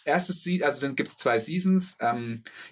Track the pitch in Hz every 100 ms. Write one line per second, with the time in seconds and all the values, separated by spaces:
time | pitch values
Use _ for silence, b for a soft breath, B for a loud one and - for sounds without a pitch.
0 | - 165 180 185 175 180 143 - 139 131
1 | - - 131 113 147 180 185 185 185 -
2 | 120 120 117 113 B B B